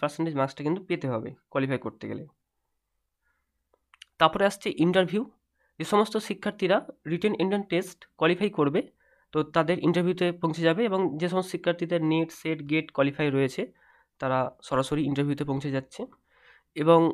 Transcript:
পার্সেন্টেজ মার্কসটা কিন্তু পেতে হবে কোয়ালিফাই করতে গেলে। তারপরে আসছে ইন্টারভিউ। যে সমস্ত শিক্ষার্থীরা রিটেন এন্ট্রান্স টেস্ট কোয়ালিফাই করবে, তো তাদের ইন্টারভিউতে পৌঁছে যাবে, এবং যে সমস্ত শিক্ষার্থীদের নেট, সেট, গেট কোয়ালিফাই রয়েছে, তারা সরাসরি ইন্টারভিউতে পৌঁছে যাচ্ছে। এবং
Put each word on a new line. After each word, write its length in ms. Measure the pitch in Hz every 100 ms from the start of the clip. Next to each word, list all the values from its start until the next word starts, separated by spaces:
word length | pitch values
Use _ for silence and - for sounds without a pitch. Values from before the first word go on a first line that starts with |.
পার্সেন্টেজ 320 | 147 147 165 143
মার্কসটা 220 | 135 - 147
কিন্তু 140 | 185 185
পেতে 200 | 175 135
হবে 160 | 113 - - _
কোয়ালিফাই 280 | 139 135 127 113
করতে 200 | - 107
গেলে। 140 | 110 151 _ _ _ _ _ _ _ _ _ _ _ _ _ _ _ _ _ - -
তারপরে 240 | 160 - 202
আসছে 180 | - 214 - 170
ইন্টারভিউ। 380 | 185 180 202 269 _ _ _ _ -
যে 60 | 160
সমস্ত 240 | 208 214 220 -
শিক্ষার্থীরা 500 | 202 208 202 185 214 - - 151
রিটেন 220 | 170 214 202
এন্ট্রান্স 240 | 185 202 202
টেস্ট 260 | 170 180 - - -
কোয়ালিফাই 300 | 160 175 202 202
করবে, 220 | 143 170 294 _ _ _ _
তো 60 | 156 151 170
তাদের 220 | 160 185 196
ইন্টারভিউতে 400 | 175 180 185 180 175
পৌঁছে 200 | 170 165 165
যাবে, 140 | 165 233
এবং 100 | 190 180 151
যে 80 | 175
সমস্ত 180 | 185 185 175
শিক্ষার্থীদের 460 | 175 170 165 175 156
নেট, 180 | 160 160 -
সেট, 200 | 160 151 143
গেট 160 | 156 156 -
কোয়ালিফাই 320 | 139 139 147 135
রয়েছে, 260 | 131 - 247 - _ _ _ _
তারা 180 | 131 131 123 - -
সরাসরি 340 | 131 131 151 143
ইন্টারভিউতে 340 | 139 143 143 143
পৌঁছে 200 | 135 143 135
যাচ্ছে। 260 | 131 - 254 _ _ _ _ _ _ 156
এবং 240 | 156 165 165